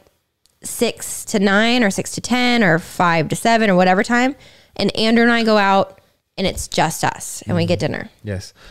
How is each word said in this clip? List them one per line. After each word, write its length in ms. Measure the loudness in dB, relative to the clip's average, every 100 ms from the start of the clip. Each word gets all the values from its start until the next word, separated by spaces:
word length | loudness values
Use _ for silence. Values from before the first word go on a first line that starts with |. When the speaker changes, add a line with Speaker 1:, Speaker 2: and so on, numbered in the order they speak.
| _ _ _ _ _ _
Speaker 1:
six 600 | -12 -4 -2 -4 -12 -12 -6
to 140 | 0
nine 440 | 2 2 2 2
or 60 | 0
six 220 | -2 -6
to 100 | -8
ten 420 | -4 0 2 2
or 140 | 2 2
five 520 | -2 -2 0 0 -2
to 60 | -2
seven 340 | 0 2 4
or 60 | 4
whatever 280 | 4 2
time. 320 | 2 0 0 -4 -18 -20 _ -4
And 200 | -4 0
Andrew 280 | 0 2
and 80 | 2
I 120 | 2
go 140 | 2 2
out 420 | 4 2 0 -6 _ _ _ -4
and 80 | -4
it's 220 | -4 -6
just 360 | -2 0 0
us 380 | -4 -4 -12 -12 -4
and 80 | -2
we 100 | 0
get 140 | 0
Speaker 2:
Mm-hmm. 140 | -2
Speaker 1:
dinner. 160 | -6 -10 _
Speaker 2:
Yes. 300 | -10 -10 -10 _ -20